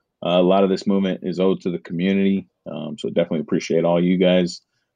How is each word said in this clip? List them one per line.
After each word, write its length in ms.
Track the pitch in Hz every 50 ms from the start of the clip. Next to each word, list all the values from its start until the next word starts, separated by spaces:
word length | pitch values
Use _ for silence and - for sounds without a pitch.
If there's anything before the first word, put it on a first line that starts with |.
| _ _ _ - -
uh, 160 | 87 87 90
a 20 | 90
lot 200 | 90 95 98 98
of 60 | 92
this 160 | 95 - -
movement 360 | 101 98 98 98 95 90 - -
is 160 | 92 82 85
owed 220 | 92 95 92 87
to 100 | - 95
the 80 | 87 85
community. 680 | - - 90 82 90 98 98 98 98 98 98 95 95 _ _ _ - -
Um, 240 | 76 78 76 76 78 -
so 100 | - -
definitely 300 | - - 82 - 87 78
appreciate 460 | 76 - 90 82 - - 82 82 82
all 180 | 85 87 87 87
you 140 | 90 92
guys, 440 | 90 92 90 90 92 90 87 - - _ _ _ _ _ _ _